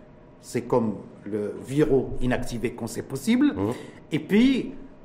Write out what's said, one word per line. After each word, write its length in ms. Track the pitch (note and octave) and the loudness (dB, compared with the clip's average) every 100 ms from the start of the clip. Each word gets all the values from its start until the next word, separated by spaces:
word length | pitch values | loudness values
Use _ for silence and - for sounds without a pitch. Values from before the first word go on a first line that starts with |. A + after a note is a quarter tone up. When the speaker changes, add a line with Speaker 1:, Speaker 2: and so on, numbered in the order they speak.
| - - - - | -20 -20 -20 -20
Speaker 1:
C'est 200 | - A#2+ | -6 -6
comme 340 | - B2+ A2 F#2 - - | 2 2 2 -2 -10 -16
le 280 | G#2 G#2 G2+ - A#2 | -6 -4 -4 -6 -2
virus 380 | C#3 D3 C3+ - - | 0 4 4 2 0
inactivé 500 | B2 A2+ - A#2+ A2+ | 0 0 -2 -4 -4
quand 160 | - A2+ | -4 -8
c'est 160 | A2 | -8
possible. 440 | - C3+ - B3 D4 | -8 -4 2 4 4
Speaker 2:
Mhm. 260 | F#3+ G2+ B2+ - - - | 2 -2 -4 -10 -18 -6
Speaker 1:
Et 60 | D#3 | -6
puis, 540 | - G3+ C4 B3 F2 F2+ - - | 2 4 6 4 -2 -10 -16 -20